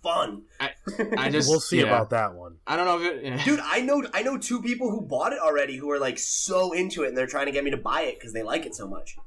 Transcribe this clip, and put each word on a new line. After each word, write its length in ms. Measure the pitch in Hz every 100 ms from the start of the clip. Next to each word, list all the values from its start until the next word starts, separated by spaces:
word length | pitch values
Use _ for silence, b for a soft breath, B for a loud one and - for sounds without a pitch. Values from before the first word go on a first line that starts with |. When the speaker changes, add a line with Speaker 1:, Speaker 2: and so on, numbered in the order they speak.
Speaker 1:
fun." 440 | 170 170 110 101 - -
Speaker 2:
I, 120 | 139 - -
Speaker 1:
<laughs> 240 | - 208 214
Speaker 2:
I 120 | 135
just 180 | 151 143
Speaker 3:
We'll 100 | 156
see 220 | - 170
Speaker 2:
yeah. 40 | 120
Speaker 3:
about 220 | 113 107
that 240 | 113 104
one. 240 | 87 87 - -
Speaker 2:
I 100 | 160
don't 100 | 180
know 140 | 170
if 140 | 175
it, 100 | 139
yeah. 200 | 135 139 262
Speaker 1:
Dude, 140 | 294
I 200 | 151 208
know, 220 | 254 285 -
I 100 | 196
know 160 | 247 269
two 200 | - 247
people 280 | 240 240 247
who 120 | 220
bought 320 | 131 127 185
it 60 | 277
already 380 | 156 143 135 131
who 120 | 147
are, 80 | 143
like, 180 | 131 120
so 540 | - - - 185 185
into 300 | 170 185 175
it, 60 | 135
and 80 | 127
they're 100 | 127
trying 180 | 143 143
to 60 |
get 120 | 143
me 60 | 143
to 60 | 127
buy 240 | 107 147
it 180 | 151 -
'cause 140 | 117
they 80 | 110
like 220 | 110 156 -
it 80 |
so 140 | - 98
much. 280 | 98 - -